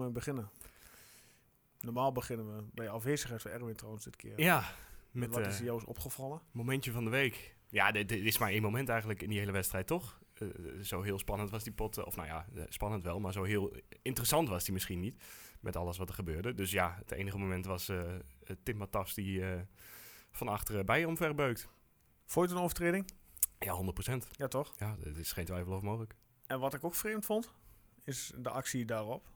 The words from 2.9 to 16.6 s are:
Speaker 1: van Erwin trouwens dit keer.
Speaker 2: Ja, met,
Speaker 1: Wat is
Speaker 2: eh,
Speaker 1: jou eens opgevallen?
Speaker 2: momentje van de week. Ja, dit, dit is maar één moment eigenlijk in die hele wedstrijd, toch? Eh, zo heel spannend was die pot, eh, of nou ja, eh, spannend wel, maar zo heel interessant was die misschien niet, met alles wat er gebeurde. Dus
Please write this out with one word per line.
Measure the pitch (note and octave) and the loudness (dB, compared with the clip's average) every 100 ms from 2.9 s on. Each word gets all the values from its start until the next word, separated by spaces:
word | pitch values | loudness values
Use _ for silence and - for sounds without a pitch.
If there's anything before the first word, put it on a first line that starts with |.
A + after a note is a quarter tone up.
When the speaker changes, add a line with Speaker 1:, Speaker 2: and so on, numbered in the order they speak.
| A2+ A#2+ D3 B2+ A2+ | -2 0 0 0 -6
Speaker 1:
van | G#2+ | -6
Erwin | A2 A#2+ A2 | -6 -6 -8
trouwens | G#2+ A2 | -10 -10
dit | - - | -10 -14
keer. | A2 G#2 | -10 2
Speaker 2:
Ja, | E3 D#3 G2 - - - - | 6 6 2 -6 -16 -18 -8
met, | B2 A#2+ | -4 0
Speaker 1:
Wat | A#2 G2+ | 2 2
is | G2+ | 0
Speaker 2:
eh, | |
Speaker 1:
jou | A#2+ A#2 | -2 -2
eens | G#2+ | -4
opgevallen? | A#2+ - - C3+ D#3 - | -8 -8 -6 -6 -8 -8
Speaker 2:
momentje | A#2 A#2 C3+ C3 | -4 0 0 0
van | A#2+ | 0
de | A2+ | 2
week. | C3 C3+ - - - _ | 4 2 2 -10 -18 _
Ja, | G#2 G2 | 6 8
dit, | G#2 G2+ | 8 4
dit | A2 | 4
is | G#2+ - | 4 6
maar | A2 | 6
één | G#2 | 6
moment | G#2+ A#2+ C3+ | 4 2 2
eigenlijk | A2+ G#2+ G2 | 2 2 -2
in | G#2 | 0
die | G#2 | 0
hele | G2+ | 2
wedstrijd, | F#2+ F#2 F#2+ F#2+ | 2 2 0 2
toch? | F3 - - - | 0 0 -12 -20
Eh, | - G2+ - E2 D#2+ | -8 -6 -6 -8 -8
zo | G2+ F2+ | -4 0
heel | G2+ G2 | 0 0
spannend | - G#2 G#2 | 0 0 0
was | A2 | -2
die | A2+ | -4
pot, | G#2+ A2 - | -2 -2 -2
eh, | - | -4
of | - | -4
nou | D#2 | -4
ja, | D#2+ E2+ | -4 -6
eh, | - E2 | -8 -8
spannend | - G#2 G#2+ | -2 0 0
wel, | F2 F2+ | -2 -2
maar | F#2+ | -2
zo | F#2+ | 0
heel | F#2+ G#2 G2 - - - | 2 2 2 -2 -14 -6
interessant | B2+ B2 A#2 D3+ C#3+ | -2 2 4 6 6
was | F2+ | 2
die | - | 0
misschien | F#2 - F2+ | 0 0 0
niet, | G2 - - - - - | -2 -4 -14 -16 -16 -8
met | - E2+ | -4 -2
alles | F2 F2 | -2 -2
wat | F#2 | -4
er | |
gebeurde. | - E2+ D#2 A2+ | -2 -2 0 0
Dus | F2 | 0